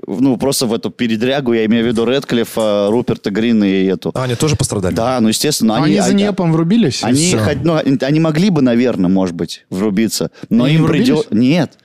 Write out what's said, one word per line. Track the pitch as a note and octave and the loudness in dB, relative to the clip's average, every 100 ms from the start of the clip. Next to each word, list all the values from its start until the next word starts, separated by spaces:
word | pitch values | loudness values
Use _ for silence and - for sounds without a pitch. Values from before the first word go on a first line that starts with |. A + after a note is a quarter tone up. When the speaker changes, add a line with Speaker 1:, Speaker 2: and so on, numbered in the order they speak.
| - | -10
Speaker 1:
ну, | G2+ C3+ A#2 | 0 0 2
просто | C3 C3+ B2 | -2 -2 -2
в | |
эту | A2 G#2 | -2 -4
передрягу, | - A#2+ A2 B2+ C#3 B2+ | -4 -4 -2 0 -2 0
я | A#2 A2 | 0 2
имею | A#2 | 2
в | A2+ | 0
виду | A2+ A#2 | 0 0
Рэдклиффа, | C#3 - A#2+ A2 - A2 G2+ G2+ | -2 0 -2 -2 -2 0 0 2
Руперта | A#2 - A2+ A2+ | 0 -2 -4 -4
Грина | G2+ A#2 A2+ | -2 0 2
и | G2+ F#2+ F#2+ | 2 2 0
эту. | F2+ - | -2 -4
Speaker 2:
А, | - | -6
они | B2+ A#2+ | -4 -2
тоже | D#3 C#3+ | 0 0
пострадали? | - G#2 F#2 F2 | -2 -2 -2 -2
Speaker 1:
Да, | A#2 B2+ | -2 0
ну, | A2 | 0
естественно, | G#2+ D3 D3 A2 A2 | 0 -2 0 0 2
Speaker 3:
А | |
Speaker 1:
они, | D#3+ G3+ | 2 2
Speaker 3:
они | |
за | F#3 | 2
Speaker 1:
а, | |
Speaker 3:
непом | G3+ G#3 F#3+ E3+ | 2 0 0 0
врубились? | D#3+ E3 A#3 E3 - | 0 2 2 2 0
Speaker 1:
они | G#2+ C3 F3 | -2 0 0
Speaker 2:
Все. | A2+ | 0
Speaker 1:
хот-, | G#2+ D3 | 0 0
ну, | D#3+ D#3+ - C3+ C3 | 0 0 0 0 0
они | D#3 | 0
могли | D#3+ D#3 G#3 | 0 2 2
бы, | D#3 | 2
наверное, | B2+ A#2 B2 G2+ F2+ | 2 2 0 0 0
может | F#2+ F#2+ E2+ | 2 0 -4
быть, | E2+ - _ | -8 -8 _
врубиться, | F#2 G#2+ G2 A2 - E2 - - | -4 -2 0 -2 -2 -6 -8 -2
но | A#2 B2+ | 0 2
Speaker 3:
И | |
не | D#3+ | 2
Speaker 1:
им | |
Speaker 3:
врубились? | D#3+ E3 B3 | 2 2 2
Speaker 1:
приде-, | A#3 - | 0 0
нет, | A2 B2+ E3+ C3 - | 0 2 2 -2 -8